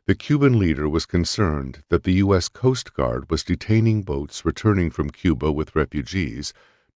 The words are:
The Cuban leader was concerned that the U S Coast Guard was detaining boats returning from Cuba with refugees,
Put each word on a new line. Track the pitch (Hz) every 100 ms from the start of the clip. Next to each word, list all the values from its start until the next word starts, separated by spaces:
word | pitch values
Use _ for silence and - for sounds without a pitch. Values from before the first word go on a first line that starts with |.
| -
The | -
Cuban | - 147 143 117
leader | 90 69 76
was | 80 -
concerned | 90 82 - 92 73 67 - -
that | 82
the | -
U | 92 98
S | 92 -
Coast | - 131 127 -
Guard | - 64 62 69
was | 80
detaining | - 87 - 110 113 107
boats | 95 69 73 -
returning | 82 - 107 95 82
from | - 73
Cuba | - 90 69 78
with | 73 78 78
refugees, | 71 76 64 95 71 57 73 - _ _ _